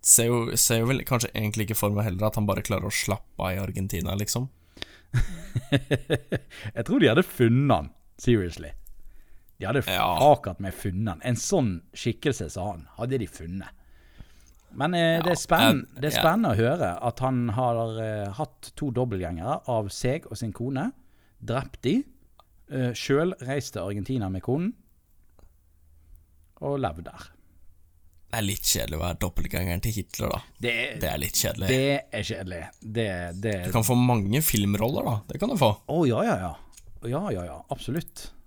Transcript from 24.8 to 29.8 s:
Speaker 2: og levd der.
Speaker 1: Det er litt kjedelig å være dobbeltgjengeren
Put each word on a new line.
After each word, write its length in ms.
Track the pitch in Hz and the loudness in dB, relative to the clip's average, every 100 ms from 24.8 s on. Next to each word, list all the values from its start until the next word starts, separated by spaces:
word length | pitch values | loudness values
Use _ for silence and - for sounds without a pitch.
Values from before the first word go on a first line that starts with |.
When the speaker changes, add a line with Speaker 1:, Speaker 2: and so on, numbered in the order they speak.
| _ _ _ - _ - - - _ _ - - - - _ _ _ _ | _ _ _ -20 _ -20 -20 -20 _ _ -20 -20 -20 -20 _ _ _ _
Speaker 2:
og 180 | 139 143 | -4 -2
levd 260 | 113 80 | -2 -6
der. 240 | 82 - - - - - - - - _ - - - | -14 -16 -20 -20 -20 -20 -20 -20 -20 _ -20 -20 -6
Speaker 1:
Det 80 | 117 | -2
er 40 | 101 | -2
litt 160 | 92 | -2
kjedelig 320 | - - 57 | 0 0 -2
å 80 | 80 | -2
være 160 | 87 82 | -4 -2
dobbeltgjengeren 640 | 95 - - 85 92 85 | -2 0 -2 -2 -2 -2